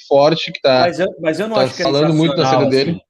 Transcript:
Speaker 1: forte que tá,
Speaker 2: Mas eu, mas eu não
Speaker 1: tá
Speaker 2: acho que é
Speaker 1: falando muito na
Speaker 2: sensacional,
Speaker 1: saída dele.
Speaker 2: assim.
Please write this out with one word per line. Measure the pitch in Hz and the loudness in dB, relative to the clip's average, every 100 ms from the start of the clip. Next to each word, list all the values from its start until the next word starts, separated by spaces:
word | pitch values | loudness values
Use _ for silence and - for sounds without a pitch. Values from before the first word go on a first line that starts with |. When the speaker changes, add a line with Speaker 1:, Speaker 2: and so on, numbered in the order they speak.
| - | 0
Speaker 1:
forte | 139 147 165 - | 2 4 0 -6
que | - | -4
tá, | 139 127 | 0 2
Speaker 2:
Mas | 175 160 | 2 -2
eu, | 185 - | -6 -4
mas | 160 156 | -4 -4
eu | 220 | -2
não | 220 | -2
Speaker 1:
tá | |
Speaker 2:
acho | 127 - | -2 -2
que | |
é | 170 | -2
Speaker 1:
falando | 143 156 | 0 0
muito | 156 165 165 | 0 0 0
na | |
Speaker 2:
sensacional, | 135 131 127 | 0 2 2
Speaker 1:
saída | 131 | 0
dele. | 151 | -2
Speaker 2:
assim. | 170 | -6